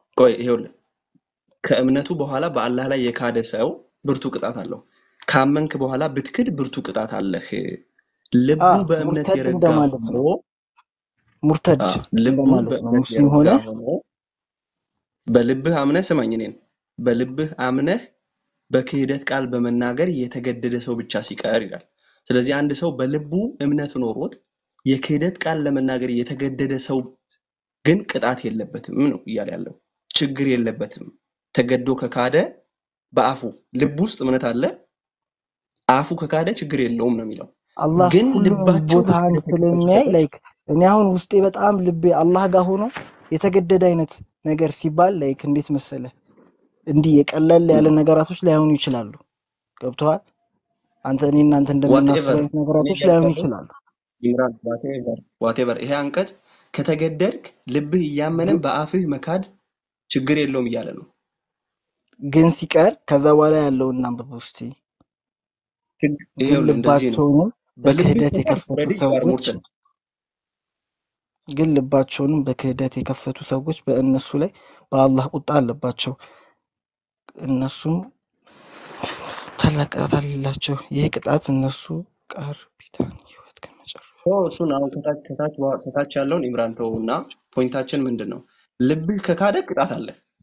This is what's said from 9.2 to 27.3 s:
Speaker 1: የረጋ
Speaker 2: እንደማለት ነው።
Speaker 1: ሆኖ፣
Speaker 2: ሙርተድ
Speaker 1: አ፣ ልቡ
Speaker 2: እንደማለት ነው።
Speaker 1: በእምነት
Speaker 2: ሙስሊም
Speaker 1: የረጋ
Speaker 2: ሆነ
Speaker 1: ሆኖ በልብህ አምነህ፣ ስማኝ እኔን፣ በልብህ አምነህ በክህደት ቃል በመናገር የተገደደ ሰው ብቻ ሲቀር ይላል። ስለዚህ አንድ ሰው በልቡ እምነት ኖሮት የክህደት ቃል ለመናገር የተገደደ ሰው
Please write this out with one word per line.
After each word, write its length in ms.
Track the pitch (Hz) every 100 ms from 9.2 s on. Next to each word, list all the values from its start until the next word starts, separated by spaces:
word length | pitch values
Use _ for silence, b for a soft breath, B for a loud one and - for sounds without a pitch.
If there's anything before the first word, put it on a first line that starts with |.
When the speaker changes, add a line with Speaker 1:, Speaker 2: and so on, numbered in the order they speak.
| 143 135
Speaker 1:
የረጋ 160 | 131
Speaker 2:
እንደማለት 520 | 180 165 156 143 131
ነው። 100 | 113 120
Speaker 1:
ሆኖ፣ 220 | 147 269 - _ _ _ _ _ _ _ _ _
Speaker 2:
ሙርተድ 400 | 151 156 - 143
Speaker 1:
አ፣ 80 | 92 - -
ልቡ 240 | 226 240 269
Speaker 2:
እንደማለት 340 | 269 190 -
ነው። 0 | 139
Speaker 1:
በእምነት 160 | - 123
Speaker 2:
ሙስሊም 280 | 127 127 143
Speaker 1:
የረጋ 60 |
Speaker 2:
ሆነ 180 | 147 165 262
Speaker 1:
ሆኖ 200 | 110 110 113 - - _ _ _ _ _ _ _ _ _ _ _ -
በልብህ 480 | 120 120 135 151 160
አምነህ፣ 280 | 139 165
ስማኝ 280 | 185 143 113
እኔን፣ 220 | 113 110 - _ _ _ -
በልብህ 520 | 120 117 127 135 156 143
አምነህ 420 | 127 135 147 233 - _ _ _ _ _ -
በክህደት 520 | 131 127 139 131 135
ቃል 200 | - 135 127
በመናገር 640 | 123 120 120 123 123 180
የተገደደ 680 | 147 123 127 123 117 120 120
ሰው 160 | 123 117
ብቻ 260 | 117 104
ሲቀር 380 | 107 98 107 117
ይላል። 220 | 98 95 _ _ _ _ -
ስለዚህ 260 | 123 127
አንድ 180 | 139 147
ሰው 160 | 139 170
በልቡ 400 | 131 131 151 147 175 233 -
እምነት 320 | 143 147 143 135
ኖሮት 380 | 117 110 156 - _ _ _ _ 135
የክህደት 500 | 135 135 147 175 180
ቃል 200 | 160 160
ለመናገር 500 | 143 135 131 127 123
የተገደደ 640 | 120 120 131 139 131 135 135
ሰው 200 | - 131 123 _ _